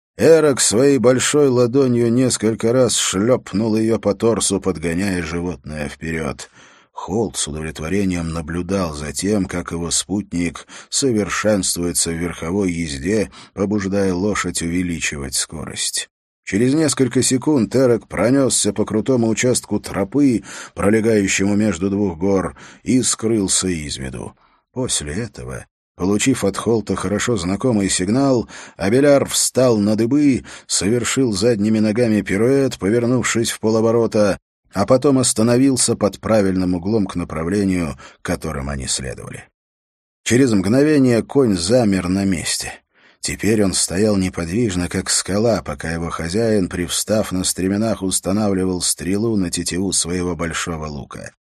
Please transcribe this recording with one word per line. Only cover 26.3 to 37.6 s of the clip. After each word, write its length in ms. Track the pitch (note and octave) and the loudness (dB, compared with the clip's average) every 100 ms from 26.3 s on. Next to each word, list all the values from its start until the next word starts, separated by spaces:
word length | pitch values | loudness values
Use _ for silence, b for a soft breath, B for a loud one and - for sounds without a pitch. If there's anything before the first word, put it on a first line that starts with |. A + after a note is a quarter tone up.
| B2 | 2
от 120 | G2 F#2+ | 0 0
Холта 400 | A2 A2+ G#2 F#2 | 0 0 0 -4
хорошо 400 | F#2 G2+ - A2 | -2 -2 -2 -2
знакомый 540 | E2+ G2 C3 G#2+ F#2+ | -2 -2 0 2 0
сигнал, 580 | - F#2 B2+ C#3 B2 - B B B | 0 0 0 2 2 -2 B B B
Абеляр 500 | F#2+ B2+ C#3+ C#3 - | 0 4 6 4 2
встал 500 | - - B2 B2+ A2 | -2 0 2 4 4
на 200 | G2+ A2 | 2 2
дыбы, 480 | A#2 C#3+ D3 A#2+ - B B | 2 4 4 2 -2 B B
совершил 640 | - F#2 A#2+ A2 C3+ C3 | -2 0 0 0 0 0
задними 460 | F#2+ A#2 G#2+ G#2+ A2 | 2 2 2 2 2
ногами 440 | G#2+ G#2+ A#2 G#2+ | 2 2 2 2
пируэт, 560 | F#2 G2 A#2+ C#3 C3 - | 2 2 2 2 0 -2
повернувшись 720 | F#2 A#2 A#2 B2+ - A#2 A2 | 0 2 2 0 0 -2 -2
в 100 | - | -2
полоборота, 760 | A2 A2 A2+ A#2 A2 G#2+ G2+ E2 _ _ _ F#2 | 0 2 2 2 2 2 2 0 _ _ _ -2
а 80 | |
потом 340 | G2+ B2+ D3 C3 | 2 4 4 4
остановился 760 | A#2+ - A2+ B2 C#3 B2 - A2 | 2 2 4 4 4 2 0 2
под 240 | G2+ - | 0 0
правильным 540 | F#2+ A2 F#2+ F#2 F2+ | 2 2 4 2 0
углом 320 | F2+ F#2 A2+ F#2+ | 0 0 0 0
к 100 | F2 | -4
направлению, 800 | E2 D#2+ E2 G#2 | -6 -4 -2 0